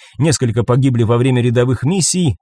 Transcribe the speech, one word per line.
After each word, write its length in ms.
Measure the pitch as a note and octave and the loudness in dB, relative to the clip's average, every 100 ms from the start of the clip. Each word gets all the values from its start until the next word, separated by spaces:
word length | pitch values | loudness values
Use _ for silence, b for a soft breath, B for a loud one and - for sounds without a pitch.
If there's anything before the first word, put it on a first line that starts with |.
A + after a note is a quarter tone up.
| B B | B B
Несколько 440 | D3+ C#3+ B2 A2 | -2 0 -2 -2
погибли 420 | A2 B2 C3+ A#2 | 0 2 2 0
во 120 | A2 A#2+ | 0 2
время 240 | C3+ B2+ | 2 0
рядовых 440 | A#2+ A#2+ B2 B2 | 0 0 0 0
миссий, 520 | B2+ F#3+ D3+ F#3 E3+ F2+ | -2 -2 -2 -2 -2 -2